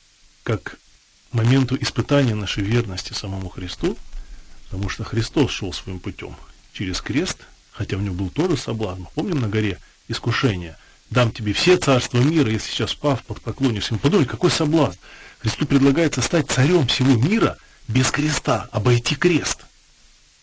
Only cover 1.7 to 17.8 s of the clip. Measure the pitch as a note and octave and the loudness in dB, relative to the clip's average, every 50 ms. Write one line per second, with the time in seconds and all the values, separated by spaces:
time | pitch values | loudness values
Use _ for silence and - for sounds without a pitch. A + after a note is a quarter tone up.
1.7 | B2+ - - - - - - - D3 C#3+ C#3 A#2+ G#2+ G#2+ G2+ F#2 - - G2+ G2+ | 0 -2 -2 -2 -2 -2 0 2 4 4 4 4 2 0 -2 -4 -4 -2 0 2
2.7 | A2+ B2 A2 G#2 F#2 F2 - - - - - G2 F#2+ F#2+ F#2+ F2+ - - F#2 F2+ | 2 2 0 0 -4 -8 -10 -8 -10 -8 -8 -6 -6 -6 -6 -8 -8 -10 -10 -10
3.7 | - - - F3 A3 - - - - - - - - - - - - - - - | -6 -4 -4 -4 -4 -4 -8 -10 -10 -10 -10 -12 -14 -16 -16 -18 -18 -18 -14 -10
4.7 | - F#2 G2 F#2+ - - A2 - - A2 A2 - - - C#3 - - - - F#2+ | -6 -4 -4 -4 -4 -6 -8 -6 -4 -4 -4 -2 0 0 0 0 0 -4 -6 -8
5.7 | E2 - - - F#2 F2+ - G2+ F2+ - - F2+ E2+ - - - - - - - | -8 -8 -10 -10 -10 -10 -10 -10 -10 -10 -12 -14 -14 -16 -18 -20 -20 -20 -20 -16
6.7 | - - G#2+ F#2 F2+ - - - G#2+ C3+ F3+ F#3+ - - - - - _ _ _ | -10 -6 -4 -4 -4 -4 -4 -2 -2 0 0 -2 -4 -8 -12 -20 -20 _ _ _
7.7 | - - G2+ - - F#2+ G2+ G2+ F2+ E2+ G2 F2+ - - E3 F#3+ E3+ B2+ - - | -10 -8 -6 -4 -4 -4 -2 -2 -2 -2 -4 -2 -2 -2 0 0 0 -2 -2 -4
8.7 | A2+ A2 A2 F#2+ F#2 F#2 F2+ - - - F3 G#3 F3 C#3+ A#2+ G#2+ G2 A2 G#2+ G#2 | -4 -4 -4 -4 -6 -8 -12 -8 -6 -4 -2 -2 0 0 0 0 0 0 0 0
9.7 | F#2 - - - _ _ _ - A2+ - - A#2+ A#2+ - - B2+ G2+ F2+ F2 E2 | -2 -6 -10 -18 _ _ _ -10 -10 -6 -2 -2 0 2 2 0 0 -2 -4 -10
10.7 | D#2+ - - - - _ _ - A2+ B2 B2 A2+ - - A2 G#2+ G2+ - - F3 | -12 -16 -20 -20 -20 _ _ -4 0 0 0 0 0 -2 -4 -2 -2 2 4 4
11.7 | F3+ F3+ - - C3+ A#2+ - - - A#2+ B2 D3 E3 E3 C#3 A2 A2+ G#2 - - | 4 4 4 4 2 2 2 0 2 2 2 4 4 4 2 2 0 -2 -4 -6
12.7 | - - A#2 G#2 - - - D3 C#3 B2 - - A2+ - - A#2+ A2 - C3+ C3 | -6 -4 -4 -4 -4 -2 0 0 0 0 -2 -8 -12 -10 -8 -8 -4 -2 0 0
13.7 | A2+ G2+ F#2 - A2+ G2 - D3 F3+ G3+ C#3 A#2+ - G#2+ - E3+ - - E3 D3 | 0 -2 -2 -4 -2 0 2 2 4 4 2 0 0 0 0 0 2 2 0 2
14.7 | D#3 E3 D3 G2 F2 - - - - - - - - - - A2+ - - E3 C3+ | 2 2 2 2 0 -6 -16 -20 -20 -20 -20 -20 -14 -6 -4 -4 -2 -2 0 2
15.7 | - C#3 C3 C#3 C3+ D#3+ E3+ D3+ - - - - - E3+ C3+ - - - B2+ D3+ | 4 6 6 6 6 4 2 2 0 0 -2 0 0 0 0 0 2 2 4 4
16.7 | F3+ F3 C#3+ A2+ - - B2+ C3+ C3 A2 A2+ E3+ G#3 A3+ F#3 G#2+ D2+ - - - | 4 4 2 2 0 2 4 4 4 4 4 2 2 2 2 0 0 -4 -12 -20
17.7 | - _ | -20 _